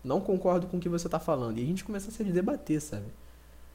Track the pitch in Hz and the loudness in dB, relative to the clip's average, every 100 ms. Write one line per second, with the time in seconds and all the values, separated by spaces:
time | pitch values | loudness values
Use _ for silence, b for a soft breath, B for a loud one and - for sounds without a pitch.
0 | 127 156 190 185 190 180 180 180 175 170 | 0 0 2 2 4 4 2 -2 0 0
1 | 165 160 - 143 120 113 127 185 - 208 | 0 -2 2 0 0 0 0 -2 -4 -6
2 | 202 - 202 175 185 294 - 156 - 104 | -6 -4 0 2 2 0 0 -2 -2 -8
3 | 107 - B B B B B | -8 -12 B B B B B